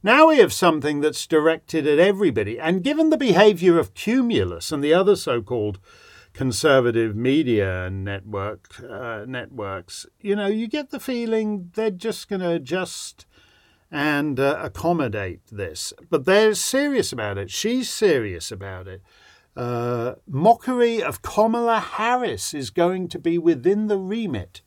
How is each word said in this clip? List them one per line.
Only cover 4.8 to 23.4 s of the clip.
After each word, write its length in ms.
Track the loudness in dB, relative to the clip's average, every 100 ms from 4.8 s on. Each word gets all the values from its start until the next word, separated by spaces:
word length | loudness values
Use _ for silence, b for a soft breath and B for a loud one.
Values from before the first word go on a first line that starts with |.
the 100 | 2
other 220 | 4 4
so-called 640 | 2 0 -4 -2 -4 -4 -6 b b b b b
conservative 800 | -6 -4 0 4 6 4 2 0
media 760 | 0 0 2 2 2 0 -4 -6
network, 920 | -6 -6 -8 -8 -6 -6 -10 _ -20
uh, 420 | -16 -12 -10 -10
networks, 800 | -10 -12 -12 -10 -8 -10 -12 -18 -18 _
you 140 | -4
know, 140 | -2 -2
you 180 | -4 -4
get 240 | -6 -8
the 80 | -10
feeling 720 | -6 -6 -2 -2 -2 -6 -8
they're 180 | -4 -4
just 360 | -4 -8 -8 -8
gonna 220 | -4 -2
adjust 760 | -4 -4 -6 -6 -10 -16 _ -20 b b b b b b
and, 520 | -4 0 0 -2 0
uh, 180 | 0 0
accommodate 840 | -8 -4 -2 0 -2 -4 -8 -10 _
this. 400 | -10 -10 -8 -12 -14 -4
But 140 | -2
they're 300 | 4 4 4
serious 580 | 2 -2 0 0 -2 -2
about 260 | -6 -6 -6
it. 140 | -8
She's 360 | -6 -4 -4 -4
serious 640 | 0 2 2 -2 -8 -12
about 380 | -12 -12 -14 -14
it. 120 | -18 b b b b b -10
Uh, 600 | -6 -4 -4 -4 -6 -8 -8
mockery 720 | 2 4 4 0 0 2 0
of 220 | -4 -8
Kamala 560 | -4 0 2 2 0 -2
Harris 760 | -2 -4 -2 0 -2 -6 -8
is 180 | -8 -6
going 360 | 0 0 0 -6
to 80 | -4
be 180 | -2
within 480 | 2